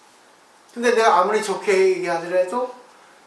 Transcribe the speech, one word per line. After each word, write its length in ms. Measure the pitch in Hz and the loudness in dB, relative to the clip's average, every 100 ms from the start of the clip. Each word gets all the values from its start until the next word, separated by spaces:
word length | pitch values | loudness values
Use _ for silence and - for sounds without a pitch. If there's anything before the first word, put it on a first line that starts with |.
| _ _ _ _ _ _ _ | _ _ _ _ _ _ _
근데 200 | 240 240 | -2 0
내가 240 | 220 226 175 | 2 4 4
아무리 240 | 190 214 | 2 -2
좋게 480 | 208 190 - 190 190 | -4 -6 0 2 2
얘기하더라도 840 | 180 170 175 170 185 180 247 254 - - - - - | 0 -4 -6 -2 -2 -2 -4 -6 -10 -20 -20 -20 -20